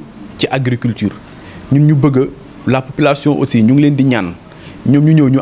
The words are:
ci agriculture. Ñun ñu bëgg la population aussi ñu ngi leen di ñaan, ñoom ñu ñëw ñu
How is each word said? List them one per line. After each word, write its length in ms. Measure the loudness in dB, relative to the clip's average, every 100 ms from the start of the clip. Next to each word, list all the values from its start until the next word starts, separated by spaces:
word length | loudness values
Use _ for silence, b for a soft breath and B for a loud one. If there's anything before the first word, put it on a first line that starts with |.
| -8 -20 -14 -8
ci 80 | -4
agriculture. 640 | -2 -2 -2 -4 -4 -6 -6 -16 B B B -2
Ñun 140 | 2 4
ñu 80 | 4
bëgg 320 | 2 0 -2 -6 -20 -10 -4
la 160 | -4
population 560 | -4 -2 -2 0 -2 -2
aussi 220 | 0 2
ñu 120 | 2
ngi 80 | 4
leen 120 | 2 2
di 80 | 0
ñaan, 280 | -2 -4 -10 -18 B B B 0
ñoom 160 | 2 4
ñu 80 |
ñëw 160 | 4 4
ñu 100 | 2